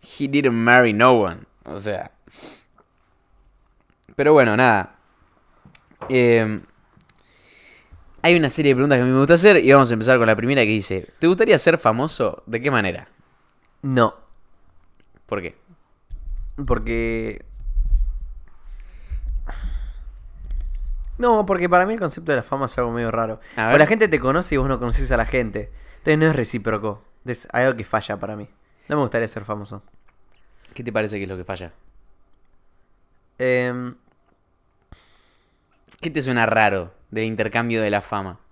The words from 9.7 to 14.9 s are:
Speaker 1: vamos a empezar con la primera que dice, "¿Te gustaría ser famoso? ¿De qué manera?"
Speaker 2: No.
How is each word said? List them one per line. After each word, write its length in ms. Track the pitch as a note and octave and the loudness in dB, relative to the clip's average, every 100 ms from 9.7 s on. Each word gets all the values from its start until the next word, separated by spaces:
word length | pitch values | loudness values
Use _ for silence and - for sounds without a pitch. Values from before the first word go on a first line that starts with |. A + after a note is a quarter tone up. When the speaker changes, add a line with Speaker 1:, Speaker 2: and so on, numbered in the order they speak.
Speaker 1:
vamos 180 | C#3 B2+ | 6 6
a 20 | |
empezar 240 | A#2 A2 B2+ | 2 2 4
con 80 | A2+ | 4
la 120 | G#2+ | 2
primera 240 | A#2 C#3 | 2 0
que 60 | A2 | 2
dice, 400 | A2 F#2+ F#2+ - _ | 0 -2 -6 -8 _
"¿Te 80 | E3 | 0
gustaría 320 | F#3 A3 E3+ | 2 4 4
ser 180 | - E3 | 4 2
famoso? 640 | A#2 A2 D3 - A2+ E2 - | 2 0 -2 -2 -4 -4 -10
¿De 160 | A2+ | -6
qué 100 | C3 | -2
manera?" 380 | B2+ G2 F2 - _ _ _ _ _ _ _ | 0 -2 -6 -12 _ _ _ _ _ _ _
Speaker 2:
No. 340 | C#3 B2+ A2 - - - - _ _ - _ | -2 2 2 0 -20 -20 -20 _ _ -20 _